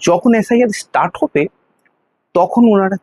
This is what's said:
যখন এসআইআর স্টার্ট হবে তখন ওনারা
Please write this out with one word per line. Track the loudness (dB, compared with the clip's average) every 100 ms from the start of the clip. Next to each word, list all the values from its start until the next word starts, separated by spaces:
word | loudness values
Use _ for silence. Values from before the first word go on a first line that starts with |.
| 0
যখন | 2 2 0
এসআইআর | 2 0 0 -4
স্টার্ট | -6 -2 -2 -4
হবে | -4 -2 -4 -8 _ _ _ _ _ _ _ -2
তখন | 0 0 2
ওনারা | 2 0 -6